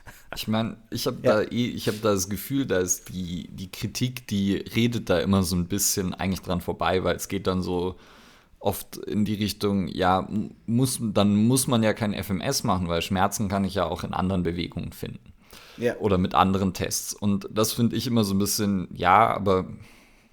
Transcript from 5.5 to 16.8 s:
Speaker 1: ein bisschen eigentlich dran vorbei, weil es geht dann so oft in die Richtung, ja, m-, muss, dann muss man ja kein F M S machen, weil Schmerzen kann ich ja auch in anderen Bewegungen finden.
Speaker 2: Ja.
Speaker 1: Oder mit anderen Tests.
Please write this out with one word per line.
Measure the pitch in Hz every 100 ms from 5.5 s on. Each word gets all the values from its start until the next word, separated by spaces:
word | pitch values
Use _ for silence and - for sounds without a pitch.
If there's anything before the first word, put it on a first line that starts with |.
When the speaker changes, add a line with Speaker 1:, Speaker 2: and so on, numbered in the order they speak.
| 90
Speaker 1:
ein | 85
bisschen | 101 - - 90
eigentlich | - 92 87
dran | - 87
vorbei, | 87 85 82 92
weil | 90 -
es | -
geht | 98 95
dann | 92
so | 90 90 90 - - - - - _ -
oft | - - - -
in | - 101
die | -
Richtung, | 101 104 - 104 98 85
ja, | 73 90 92
m-, | 95 107 82 - -
muss, | 120 131 -
dann | 113 104 101
muss | 104 113 131 151
man | 120
ja | 110
kein | 101 104
F | - 98
M | 95
S | 131 135
machen, | 123 92 85
weil | 85
Schmerzen | - 95 101 - 101
kann | 98
ich | 95
ja | 98 82
auch | 87
in | 87
anderen | 85 92 95
Bewegungen | 85 87 - 87 -
finden. | - - - - - - - - -
Speaker 2:
Ja. | 120 -
Speaker 1:
Oder | 104 90
mit | 92
anderen | - 95 95 95
Tests. | -